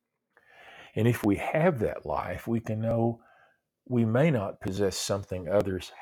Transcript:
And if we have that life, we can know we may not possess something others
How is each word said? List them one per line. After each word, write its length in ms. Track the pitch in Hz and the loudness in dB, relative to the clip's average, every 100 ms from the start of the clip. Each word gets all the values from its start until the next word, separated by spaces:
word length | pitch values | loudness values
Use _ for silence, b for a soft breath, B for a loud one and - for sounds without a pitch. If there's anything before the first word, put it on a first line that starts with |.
| _ _ _ B B B B B B | _ _ _ B B B B B B
And 140 | 110 117 | 2 2
if 160 | 117 | 4
we 120 | 104 95 | 2 2
have 420 | - 156 180 131 | 0 2 2 2
that 260 | 78 - | -2 -4
life, 420 | - 71 98 92 117 | -6 -4 -4 -8 -4
we 140 | 117 | -4
can 200 | 113 110 | -2 -4
know 420 | 113 117 117 117 b b b b b _ - | -2 0 0 -2 b b b b b _ -2
we 160 | 120 | 0
may 260 | 110 120 165 | 2 4 4
not 300 | 120 98 - | 2 -2 -6
possess 380 | - 98 95 - | -6 0 0 -2
something 500 | - 98 92 92 87 | -4 -4 -4 -8 0
others 420 | 101 95 90 - - | 0 2 -2 -6 -10